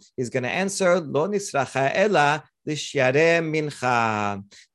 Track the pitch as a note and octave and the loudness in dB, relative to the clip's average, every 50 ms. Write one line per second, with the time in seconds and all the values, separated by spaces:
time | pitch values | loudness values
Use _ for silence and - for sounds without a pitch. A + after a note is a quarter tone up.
0 | _ _ _ - B2+ A2+ - C3 B2 B2 F2+ F3 G3 G3 F#3+ - F#3+ F3+ F3 F#3 | _ _ _ -8 -6 -4 -4 -4 -2 -2 -2 -2 -2 -4 -2 0 2 2 2 2
1 | D#3+ C3+ C3+ C#3 D#3+ G3 G#3 G3 G3+ - - C#3 B2+ - - C3 C3+ C#3 - F#3+ | 0 -2 -2 -2 0 0 -2 -4 -4 -4 -2 -2 -2 -2 -2 0 0 0 2 2
2 | G3 G#3+ G3 D#3 D3 C#3+ D3+ D3+ - _ _ _ - D3+ D3+ C#3+ - - - C#3 | 2 2 4 4 4 2 2 -2 -6 _ _ _ -8 -8 -6 -6 -6 -4 0 2
3 | B2+ B2+ B2+ D3 D#3+ E3 E3+ E3+ E3 D#3 D3+ D#3 D#3 D3 - - B2 B2+ B2 A#2 | 2 4 4 4 4 4 4 2 0 -2 -2 -4 -4 -4 -6 -4 0 0 2 2
4 | A2+ A2 A2 G#2 G#2 G2+ G2+ G2+ G2 - - - - _ | 2 2 0 0 -2 -2 -4 -6 -10 -16 -20 -20 -20 _